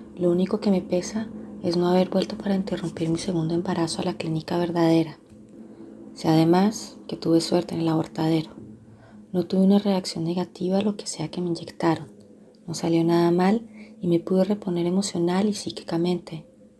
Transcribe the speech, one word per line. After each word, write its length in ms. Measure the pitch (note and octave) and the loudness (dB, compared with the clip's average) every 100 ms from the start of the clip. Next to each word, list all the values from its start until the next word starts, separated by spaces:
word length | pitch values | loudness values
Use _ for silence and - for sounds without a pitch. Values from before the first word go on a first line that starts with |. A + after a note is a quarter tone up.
| - - | -14 -2
Lo 140 | F3 | 2
único 300 | F3 F#3 G#3 | 2 0 0
que 100 | G#3 | 2
me 120 | F#3 | 0
pesa 460 | - F3+ - A3 A3 - - - | 0 -4 -4 -6 -8 -12 -14 -8
es 140 | F3+ F3 | -2 0
no 100 | F3 | 4
haber 220 | F#3 F3+ | 4 2
vuelto 280 | F#3+ F#3+ G#3+ | 0 -2 -4
para 160 | G3+ | -2
interrumpir 560 | F#3+ F#3+ F3 E3 - E3 | -2 -2 -4 -6 -4 -2
mi 80 | E3 | -2
segundo 380 | - E3+ D#3+ E3+ | -2 -2 0 -2
embarazo 460 | F#3 F#3+ E3 - | -2 -2 -2 -2
a 40 | F#3 | -4
la 80 | |
clínica 420 | E3+ E3 D#3+ - F3 | -4 -4 -4 -2 -2
verdadera. 580 | F3 E3+ E3 E3 D#3 - - - - - - - - - - | 0 2 4 4 2 -6 -20 -20 -20 -20 -20 -20 -20 -18 -18
Sé 140 | - E3 | -4 2
además 720 | D#3+ E3 F3 G#3 G#3 - - - | 4 6 6 4 0 -10 -16 -12
que 80 | - | -6
tuve 260 | E3 E3 | 0 2
suerte 320 | E3 F3+ E3+ | 2 0 -2
en 80 | E3+ | -2
el 80 | E3 | 0
abortadero. 600 | D#3+ D#3+ - D#3+ D#3+ D#3 - - - - - - - - | 0 -2 -2 0 0 -2 -12 -18 -20 -20 -20 -20 -20 -6
No 140 | F3+ F3 | -4 0
tuve 140 | F#3+ | 4
una 180 | F#3+ G3+ | 6 6
reacción 460 | G3+ F#3+ F#3 E3+ E3 | 4 -2 -2 -4 -4
negativa 520 | F3+ F3+ - F3+ F#3+ | -2 -4 -4 -2 0
a 60 | |
lo 140 | G#3 G3+ | 0 -4
que 100 | - | -8
sea 220 | - D#3 | -8 -8
que 120 | - | -4
me 60 | F3 | -4
inyectaron. 640 | E3 - - E3+ D#3 D3+ - - - - - - | -4 -8 -2 0 0 -4 -20 -20 -20 -20 -18 -12
No 80 | D#3 | -6
salió 280 | E3+ E3 | 0 2
nada 280 | E3 E3+ E3+ | 4 4 4
mal 360 | F3 F#3 A3+ - - - - | 4 4 2 -2 -18 -20 -6
y 80 | F3 | 0
me 120 | E3+ | 0
pude 240 | - F#3 | 2 2
reponer 420 | F#3 G#3 - F3 F3 | 2 0 -2 -2 0
emocional 640 | F#3+ G3 F3 E3+ F#3 G#3 | 0 0 0 0 2 0
y 60 | G3+ | -2
psíquicamente. 880 | E3+ - - E3 F3 F3 - D#3+ - - - | -6 -10 -4 -2 0 -2 -6 -16 -16 -20 -20